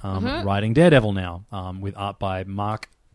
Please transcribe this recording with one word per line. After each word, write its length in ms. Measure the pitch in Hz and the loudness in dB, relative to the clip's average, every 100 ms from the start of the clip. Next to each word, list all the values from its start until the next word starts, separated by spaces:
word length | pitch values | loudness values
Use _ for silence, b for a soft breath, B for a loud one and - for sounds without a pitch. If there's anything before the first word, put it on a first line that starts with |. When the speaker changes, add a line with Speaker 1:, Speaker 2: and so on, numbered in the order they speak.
Speaker 1:
um, 200 | 98 95 | -6 -4
Speaker 2:
Mm-hmm. 220 | 240 - 98 | -2 -2 -2
Speaker 1:
writing 260 | 101 107 | 0 2
Daredevil 400 | 123 175 143 107 | 6 6 6 4
now, 300 | 98 90 87 104 | 0 -4 -10 -12
um, 300 | 101 92 92 | -10 -8 -8
with 160 | 98 98 | -8 -6
art 240 | 101 98 | -8 -4
by 240 | 98 92 | -4 -4
Mark, 440 | 95 98 104 110 - _ _ | -6 -4 -4 -6 -10 _ _